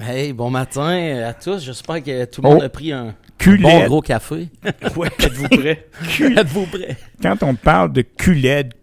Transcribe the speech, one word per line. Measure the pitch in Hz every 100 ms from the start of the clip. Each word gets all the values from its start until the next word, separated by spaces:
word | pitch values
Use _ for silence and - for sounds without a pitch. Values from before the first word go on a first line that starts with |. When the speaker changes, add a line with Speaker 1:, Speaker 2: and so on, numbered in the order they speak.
Speaker 1:
Hey, | 113 131 143
bon | 117 120
matin | 131 127 135 156 180 165 127 117
à |
tous. | - 175 196
J'espère | 131 120 - 165
que | 139 127
tout | 123 -
le | 135
monde | 156
Speaker 2:
Oh. |
Speaker 1:
a | 135
pris | - 156
un, | 135 113
un | - _ -
Speaker 2:
Culette. | 185 -
Speaker 1:
bon | 151 170 95
gros | 151
café. | - 113 - 160 170 - -
Speaker 3:
<laughs> | - - 165
Ouais, | 170 -
êtes-vous | - 123 139
prêts ? | 226 143 156 - -
Speaker 2:
<laughs> | 165
Cul- | - 285 233
Speaker 1:
Êtes-vous | 160 180 185
prêts ? | 180 - - - -
Speaker 2:
Quand | 180 196
on | 151
parle | 123 156 170 170
de | 131
culette | - - 185 156 127 143 127 -